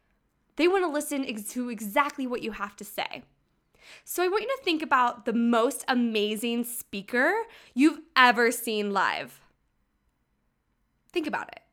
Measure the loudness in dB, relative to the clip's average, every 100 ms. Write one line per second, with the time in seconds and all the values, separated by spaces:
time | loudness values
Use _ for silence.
0 | _ _ _ _ _ 2 2 4 2 -2
1 | -2 -4 -4 -8 -8 -8 -6 -8 -2 0
2 | 0 -2 -6 -6 -8 -8 -10 -12 -12 -8
3 | -8 -10 -18 _ _ _ _ _ -20 -20
4 | -8 -2 0 0 -2 -4 -2 -2 2 2
5 | 2 0 -2 2 4 4 2 0 -2 0
6 | 2 0 -2 -2 -2 -4 -4 -10 -10 -10
7 | -4 0 2 0 -4 -12 -6 4 4 2
8 | 0 6 6 6 2 0 -4 -2 0 0
9 | 0 -2 -8 -16 _ _ _ _ _ _
10 | _ _ _ _ _ _ _ _ _ _
11 | _ -4 -2 -4 -6 -16 _